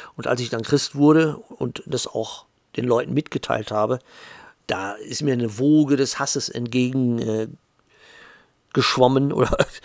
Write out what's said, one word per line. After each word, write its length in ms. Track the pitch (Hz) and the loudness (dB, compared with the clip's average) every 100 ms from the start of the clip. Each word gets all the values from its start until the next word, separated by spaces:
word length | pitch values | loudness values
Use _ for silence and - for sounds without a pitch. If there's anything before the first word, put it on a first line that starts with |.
| - - | -18 -8
Und 100 | 123 | -2
als 140 | 123 | -2
ich 100 | 117 | -2
dann 120 | 113 | -6
Christ 320 | 107 143 - | 0 0 0
wurde 420 | 143 147 160 156 - | 4 6 6 4 -2
und 460 | - - 127 - - | -12 -8 -8 -8 -8
das 200 | 123 - | -6 -4
auch 400 | 117 113 - _ _ _ - | -6 -8 -10 _ _ _ -6
den 80 | |
Leuten 300 | 123 120 135 | 0 0 0
mitgeteilt 580 | 135 - - - 113 107 | -4 -4 -8 -4 -4 -2
habe, 280 | 107 110 123 _ - - - - _ - | -2 0 -2 _ -20 -20 -20 -20 _ -8
da 260 | - 98 | -6 -6
ist 280 | - - - | -10 -10 -4
mir 100 | 147 | -2
eine 280 | 123 113 104 | 0 -2 0
Woge 360 | 139 156 143 139 | 4 4 4 2
des 220 | 135 - | 0 -2
Hasses 300 | 139 135 - | -4 -4 -4
entgegen, 720 | - 117 127 123 131 123 117 | -6 -2 0 0 0 0 0
äh, 260 | 113 110 113 - _ _ _ _ - - - - _ _ _ | -2 -2 -4 -10 _ _ _ _ -20 -20 -20 -20 _ _ _
geschwommen 600 | 139 - 127 127 135 139 | 0 0 4 4 4 0
oder 240 | - 127 - - - | 0 0 2 0 -2